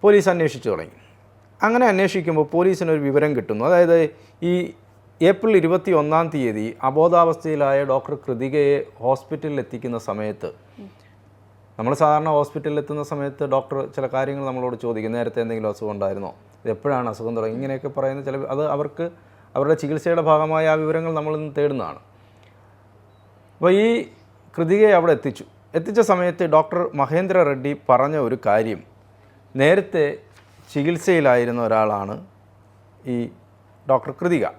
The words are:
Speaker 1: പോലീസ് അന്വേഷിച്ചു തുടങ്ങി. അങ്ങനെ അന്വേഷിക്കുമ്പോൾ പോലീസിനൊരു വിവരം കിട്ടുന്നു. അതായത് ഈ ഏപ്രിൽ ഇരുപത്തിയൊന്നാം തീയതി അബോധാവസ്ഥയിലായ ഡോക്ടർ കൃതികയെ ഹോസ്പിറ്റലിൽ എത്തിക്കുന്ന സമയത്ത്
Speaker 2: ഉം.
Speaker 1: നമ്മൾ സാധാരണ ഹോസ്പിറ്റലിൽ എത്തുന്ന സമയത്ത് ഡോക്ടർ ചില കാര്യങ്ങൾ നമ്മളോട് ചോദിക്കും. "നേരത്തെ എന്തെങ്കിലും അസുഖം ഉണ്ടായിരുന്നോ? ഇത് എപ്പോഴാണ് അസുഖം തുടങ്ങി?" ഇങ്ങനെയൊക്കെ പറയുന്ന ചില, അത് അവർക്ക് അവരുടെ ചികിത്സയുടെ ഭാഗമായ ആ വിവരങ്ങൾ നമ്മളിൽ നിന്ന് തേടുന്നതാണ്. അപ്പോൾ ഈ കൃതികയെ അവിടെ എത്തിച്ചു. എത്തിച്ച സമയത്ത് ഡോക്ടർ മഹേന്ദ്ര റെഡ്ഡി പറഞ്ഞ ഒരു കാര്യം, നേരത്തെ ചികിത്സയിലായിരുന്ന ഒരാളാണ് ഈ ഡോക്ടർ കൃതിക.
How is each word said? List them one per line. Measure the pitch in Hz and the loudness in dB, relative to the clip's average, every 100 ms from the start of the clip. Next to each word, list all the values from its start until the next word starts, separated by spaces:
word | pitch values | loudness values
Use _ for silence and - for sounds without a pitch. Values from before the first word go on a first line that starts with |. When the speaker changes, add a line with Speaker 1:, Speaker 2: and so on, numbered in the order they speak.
Speaker 1:
പോലീസ് | 202 208 180 | 8 6 4
അന്വേഷിച്ചു | 175 156 131 117 | 2 0 -2 -4
തുടങ്ങി. | 87 80 - _ _ _ _ _ _ | -4 -6 -16 _ _ _ _ _ _
അങ്ങനെ | 214 233 247 | 0 2 2
അന്വേഷിക്കുമ്പോൾ | 190 196 196 165 156 147 | 2 0 0 -2 0 0
പോലീസിനൊരു | 165 185 185 170 156 | 2 2 0 0 0
വിവരം | 143 139 151 135 | 2 2 2 -2
കിട്ടുന്നു. | 104 107 | -4 -2
അതായത് | 127 175 175 170 156 - - _ | 2 4 6 4 2 -4 -20 _
ഈ | 175 180 175 - _ _ _ _ | -2 -2 -4 -12 _ _ _ _
ഏപ്രിൽ | 175 190 220 202 | 2 4 2 2
ഇരുപത്തിയൊന്നാം | 160 180 185 170 147 156 165 | 4 0 2 0 2 0 0
തീയതി | 151 123 107 110 110 | -2 -2 -2 -6 -4
അബോധാവസ്ഥയിലായ | 131 139 170 175 170 160 160 151 139 139 | -2 2 4 6 4 2 -4 -2 2 2
ഡോക്ടർ | 139 131 135 | 2 -2 -2
കൃതികയെ | 143 - 120 131 147 143 143 - - | -10 -6 -6 -2 2 2 2 -2 -6
ഹോസ്പിറ്റലിൽ | 117 135 - 151 151 143 | -2 -2 -2 -8 -6 -6
എത്തിക്കുന്ന | 120 123 127 117 | -6 -8 -8 -8
സമയത്ത് | 107 104 107 101 - | -6 -6 -6 -8 -10
Speaker 2:
ഉം. | - _ - 196 _ _ _ _ _ _ _ _ - | -12 _ -20 -20 _ _ _ _ _ _ _ _ -6
Speaker 1:
നമ്മൾ | 113 | -4
സാധാരണ | 143 156 151 160 | 0 2 2 2
ഹോസ്പിറ്റലിൽ | 151 147 156 151 147 | 0 -2 -4 -6 -6
എത്തുന്ന | 143 147 | -6 -8
സമയത്ത് | 143 147 143 139 143 | -8 -8 -8 -6 -2
ഡോക്ടർ | 135 131 135 131 - | -2 -2 -8 -8 -6
ചില | 131 | -6
കാര്യങ്ങൾ | 135 135 139 135 | -4 -4 -6 -8
നമ്മളോട് | 127 127 120 | -6 -6 -6
ചോദിക്കും. | 120 113 110 | -6 -6 -4
"നേരത്തെ | 120 117 117 | -4 -4 -4
എന്തെങ്കിലും | 113 113 110 | -4 -4 -6
അസുഖം | 101 110 | -6 -8
ഉണ്ടായിരുന്നോ? | 101 98 98 98 | -4 -6 -6 -10
ഇത് | - _ _ 107 | -14 _ _ -8
എപ്പോഴാണ് | 107 143 131 123 | -6 -2 -2 -4
അസുഖം | 104 113 117 | -6 -8 -6
തുടങ്ങി?" | 110 | -6
ഇങ്ങനെയൊക്കെ | 117 135 135 143 | -6 -8 -8 -8
പറയുന്ന | 139 135 135 | -4 -4 -4
ചില, | 135 135 | -8 -8
അത് | 135 135 151 | -6 -4 -4
അവർക്ക് | 143 147 - 170 - _ _ _ 131 | -4 -6 -8 -10 -10 _ _ _ -4
അവരുടെ | 139 | 0
ചികിത്സയുടെ | 156 143 156 - 170 | 0 -2 -4 0 0
ഭാഗമായ | 156 151 156 160 160 | 2 2 2 0 0
ആ | |
വിവരങ്ങൾ | 156 156 160 165 | 0 0 -2 -4
നമ്മളിൽ | 160 151 156 | -6 -4 -6
നിന്ന് | 151 143 | -6 -2
തേടുന്നതാണ്. | 147 139 85 71 _ _ _ _ _ _ _ _ _ _ _ _ _ _ _ _ | -2 -2 -8 -12 _ _ _ _ _ _ _ _ _ _ _ _ _ _ _ _
അപ്പോൾ | 165 | 2
ഈ | 190 220 233 - - - _ - - | 4 2 0 -4 -16 -20 _ -18 -6
കൃതികയെ | 165 196 214 | 0 4 6
അവിടെ | 185 165 | 6 4
എത്തിച്ചു. | 147 147 117 - _ _ | 2 0 -8 -16 _ _
എത്തിച്ച | 165 175 220 | -6 -2 0
സമയത്ത് | 214 185 180 170 | 2 2 0 -2
ഡോക്ടർ | 175 156 156 180 165 | 2 4 2 -2 -4
മഹേന്ദ്ര | 151 135 160 190 185 | -2 0 0 2 2
റെഡ്ഡി | 151 135 135 143 - | 2 0 -4 -6 2
പറഞ്ഞ | 123 139 156 | 4 4 0
ഒരു | 120 123 110 | -2 -2 2
കാര്യം, | 104 113 95 - _ _ _ _ _ _ 131 | 2 2 -6 -12 _ _ _ _ _ _ 0
നേരത്തെ | 139 190 196 175 143 147 - - _ _ - | 4 4 2 0 0 -2 -14 -20 _ _ -8
ചികിത്സയിലായിരുന്ന | 147 143 170 - 175 143 123 120 120 | -4 -2 -2 2 4 6 4 2 -2
ഒരാളാണ് | 113 110 107 104 98 123 185 _ _ _ _ _ _ _ - | 0 2 2 0 -4 -10 -14 _ _ _ _ _ _ _ -8
ഈ | 120 117 - _ _ _ _ - | -6 -6 -12 _ _ _ _ -2
ഡോക്ടർ | 131 - 135 | -2 -2 -6
കൃതിക. | 175 170 98 | -2 -2 -2